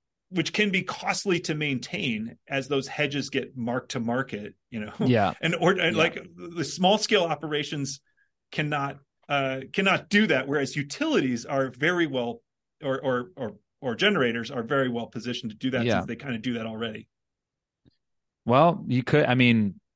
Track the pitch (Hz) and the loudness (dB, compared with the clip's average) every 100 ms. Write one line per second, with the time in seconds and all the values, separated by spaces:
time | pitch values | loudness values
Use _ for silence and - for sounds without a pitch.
0 | _ _ _ 185 - - 208 185 185 - | _ _ _ -4 -2 0 0 0 -4 -4
1 | 185 185 202 175 175 151 147 127 - 185 | -4 -2 0 0 0 -4 -2 -4 -4 -6
2 | 151 107 113 - - 139 135 139 135 - | -4 -4 -6 -12 -6 -6 -2 -2 -2 -2
3 | 147 143 - 135 120 127 117 123 123 127 | -2 -2 -4 -4 -4 -4 -4 -4 -4 -6
4 | 117 123 131 104 104 - _ 117 107 - | -2 -2 -4 -8 -10 -16 _ -10 -10 0
5 | 208 117 95 - 165 175 175 190 170 160 | 4 4 4 0 -2 2 2 2 2 2
6 | 170 - - 175 175 170 147 - 185 208 | 0 0 -12 -14 -10 -6 -6 0 4 4
7 | - 208 170 143 160 147 147 151 139 139 | 4 2 2 -2 -4 -4 -4 -4 -6 -8
8 | _ _ _ _ _ - 151 147 139 - | _ _ _ _ _ -4 -2 -2 -4 -8
9 | _ _ - 143 135 131 135 - 190 165 | _ _ -2 0 0 -4 -4 -2 2 0
10 | - 208 214 135 139 147 135 151 143 - | 2 4 4 2 0 -2 -2 -4 -6 -4
11 | 320 247 135 120 - 139 131 123 165 180 | 0 2 2 -2 -2 -2 -2 0 0 2
12 | 160 131 120 117 _ _ _ _ 143 127 | 0 0 -4 -6 _ _ _ _ -4 -2
13 | 143 123 123 - 117 - _ _ 135 113 | 0 -2 -4 -8 -10 -10 _ _ -6 0
14 | 202 190 123 117 113 131 113 139 131 117 | 2 4 2 0 -4 -6 -2 0 0 -2
15 | 113 120 113 120 113 107 131 123 120 98 | -6 -8 -8 -6 -8 -6 -2 0 2 2
16 | 87 117 139 113 120 117 110 110 113 113 | 0 -6 -8 -6 -4 -4 -6 -6 -8 -8
17 | 120 _ _ _ _ _ _ _ _ _ | -16 _ _ _ _ _ _ _ _ _
18 | _ _ _ _ - 127 165 - - 123 | _ _ _ _ 4 6 6 4 0 0
19 | 127 147 135 123 123 117 104 87 _ | 4 4 4 6 6 6 4 -2 _